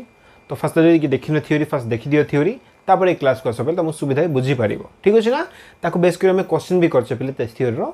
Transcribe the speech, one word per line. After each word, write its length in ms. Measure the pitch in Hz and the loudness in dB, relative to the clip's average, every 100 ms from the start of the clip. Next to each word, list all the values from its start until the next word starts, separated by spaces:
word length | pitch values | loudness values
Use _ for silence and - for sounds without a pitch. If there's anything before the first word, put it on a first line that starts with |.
| 247 _ _ _ - | -12 _ _ _ -14
ତ 0 | |
ଫାଷ୍ଟ 260 | 139 156 165 | -6 -2 2
ଯଦି 220 | 165 165 | 4 4
କିଏ 120 | 147 | 2
ଦେଖିନ 220 | 131 - 151 | -2 -2 -4
ଥିଓରି, 260 | - 151 | 0 -2
ଫାଷ୍ଟ 220 | 147 - 117 | -2 -4 -4
ଦେଖିଦିଅ 360 | 113 143 151 147 | -6 0 0 2
ଥିଓରି, 260 | 147 165 262 _ _ | 0 0 -2 _ _
ତାପରେ 260 | - 269 185 | 0 2 2
ଏଇ 60 | 156 | 2
କ୍ଲାସ୍କୁ 240 | 139 131 131 | 0 0 -2
ଆସ 120 | 110 | -4
ପିଲେ, 140 | 131 180 | -4 -2
ତମକୁ 160 | 160 | -4
ସୁବିଧା 260 | 156 143 131 | -4 -2 0
ବି 80 | 170 | 0
ବୁଝିପାରିବ। 480 | 131 131 123 107 - - _ | 0 -2 0 -2 -4 -10 _
ଠିକ୍ 180 | 196 220 | 2 4
ଅଛି 140 | 220 | 4
ନା? 100 | 277 349 - - _ | 0 -4 -12 -20 _
ତାକୁ 180 | 170 180 | -4 0
ବେସ୍ 140 | 175 170 | 0 2
କରି 120 | 190 | 2
ଆମେ 100 | 185 - | 2 0
କୋଶ୍ଚିନ୍ 280 | 156 - 180 | -4 -2 0
ବି 60 | 165 | 2
କରିଛେ 240 | 131 113 | 2 -2
ପିଲେ, 180 | 120 135 131 | -4 -6 -6
ତେ 60 | 113 | -8
ଥିଓରିର। 360 | - 127 120 262 | -4 -4 -2 -6